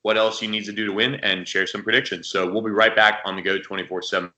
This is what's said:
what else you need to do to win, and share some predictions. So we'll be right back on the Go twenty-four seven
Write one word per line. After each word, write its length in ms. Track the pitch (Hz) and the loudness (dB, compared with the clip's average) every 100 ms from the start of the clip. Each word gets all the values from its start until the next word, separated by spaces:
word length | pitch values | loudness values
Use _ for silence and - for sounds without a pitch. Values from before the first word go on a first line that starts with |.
what 140 | 104 110 | 0 2
else 240 | 110 110 | 2 0
you 80 | 110 | -4
need 160 | 107 | -4
to 80 | 101 | -6
do 140 | 104 107 | -4 -4
to 60 | |
win, 240 | 98 123 139 | 0 0 0
and 300 | 101 95 90 | -2 -2 -2
share 200 | 95 92 | -2 -2
some 160 | 104 | -2
predictions. 460 | 110 120 - 87 - | 0 0 0 -8 -4
So 200 | 95 90 | -2 0
we'll 140 | 104 | 0
be 80 | 110 | -2
right 240 | 101 110 | 4 4
back 260 | 107 107 107 | 6 6 4
on 100 | 98 | -4
the 80 | 95 | -4
Go 160 | 90 98 | -2 -2
twenty-four 440 | - 95 87 90 | -2 -8 -6 -8
seven 280 | - 95 90 | -2 -4 -4